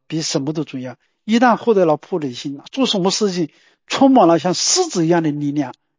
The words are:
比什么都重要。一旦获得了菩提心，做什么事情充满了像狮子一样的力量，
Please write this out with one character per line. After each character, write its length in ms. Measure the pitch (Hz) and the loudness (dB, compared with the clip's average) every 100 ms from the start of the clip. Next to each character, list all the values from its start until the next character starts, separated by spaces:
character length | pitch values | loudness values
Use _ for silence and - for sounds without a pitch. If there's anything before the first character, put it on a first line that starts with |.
| _ | _
比 160 | 156 | -6
什 200 | 156 151 | -4 -4
么 120 | 135 | -4
都 100 | 160 | -6
重 180 | 147 135 | -8 -10
要。 160 | 127 120 _ _ | -12 -16 _ _
一 160 | - 226 | -2 2
旦 160 | 247 214 | 2 2
获 180 | - | 2
得 120 | 202 170 | 2 2
了 120 | 151 | 0
菩 220 | - 185 | -2 -6
提 140 | 143 | -6
心， 260 | 120 139 139 - | -8 -10 -12 -10
做 140 | - 254 | -4 -2
什 140 | 208 | 0
么 100 | 180 | -2
事 220 | - 214 | 0 -2
情 180 | 180 165 - _ _ _ | -2 -6 -8 _ _ _
充 240 | - 269 | 2 4
满 160 | 262 175 | 6 6
了 100 | 170 | 4
像 160 | 180 | 0
狮 320 | 170 - - 359 | -2 0 0 0
子 200 | 196 160 | 0 2
一 40 | |
样 140 | 170 | 2
的 80 | 160 | 0
力 200 | 147 147 | -2 -4
量， 220 | 143 131 - _ | -4 -6 -8 _